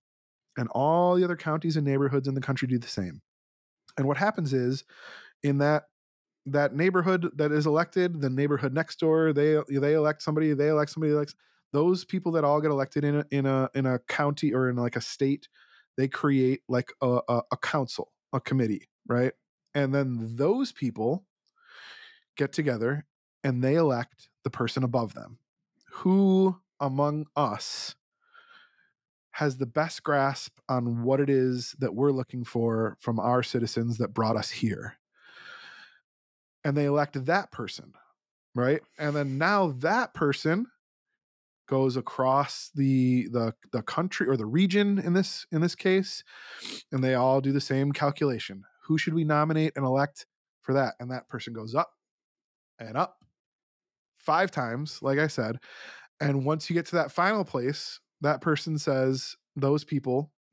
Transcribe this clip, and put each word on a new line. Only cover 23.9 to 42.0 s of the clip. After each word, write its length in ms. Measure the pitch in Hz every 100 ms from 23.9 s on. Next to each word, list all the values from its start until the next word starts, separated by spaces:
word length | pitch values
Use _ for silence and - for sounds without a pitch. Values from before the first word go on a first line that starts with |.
| 120 123 _ _ _
the 60 | 120
person 340 | - 117 135
above 300 | 127 120 110
them. 260 | - - - _ _ _ _ _
Who 720 | - 185 190 196 190 190 180 _ -
among 480 | 139 135 147 151 151
us 600 | 156 131 101 - - - - _ _ _ - - - _ _ _ _ _ _ _
has 220 | - 147 127
the 100 | 123
best 380 | 151 160 -
grasp 540 | 156 143 139 135 - - -
on 340 | 127 120 117
what 160 | 120 135
it 100 | 143
is 460 | 135 127 123 123 -
that 120 | 127
we're 180 | 110 143
looking 320 | 131 123 127
for 520 | 117 117 117 113 110 -
from 180 | - 113
our 240 | 120 123
citizens 560 | 123 123 113 120 117 113
that 160 | 104
brought 220 | 113 110 110
us 120 | -
here. 440 | - 110 - - - _ _ - - - - - - - _ _ _ _ _ _ _
And 140 | 143 147
they 80 |
elect 400 | 143 147 143 139 131
that 240 | 190 -
person, 420 | - 104 - - - _ _ _ _ _
right? 260 | 120 127 151 - -
And 180 | 151 147
then 200 | 139 135
now 360 | 170 202 175 127
that 360 | 156 233 247
person 520 | - 147 - 156 185 254 _ _ _ _ _ _ _ _ _ -
goes 300 | 135 135
across 760 | 127